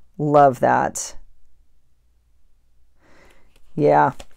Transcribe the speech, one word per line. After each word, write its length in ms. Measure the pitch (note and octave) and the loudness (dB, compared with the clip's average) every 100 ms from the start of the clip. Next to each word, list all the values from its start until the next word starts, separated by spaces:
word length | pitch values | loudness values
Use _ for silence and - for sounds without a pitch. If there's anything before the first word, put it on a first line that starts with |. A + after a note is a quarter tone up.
| - - | -20 -8
Love 400 | D3+ D3 C#3+ B2 | 0 4 4 4
that. 560 | B2+ B2+ C3 - - - - - - - _ - _ _ _ _ _ _ - _ _ _ - _ _ - - - - _ - - | 0 0 -2 -6 -12 -14 -16 -20 -20 -20 _ -20 _ _ _ _ _ _ -20 _ _ _ -20 _ _ -20 -20 -20 -20 _ -14 -2
Yeah. 360 | D3 D3 D3 - - | 2 2 2 -2 -14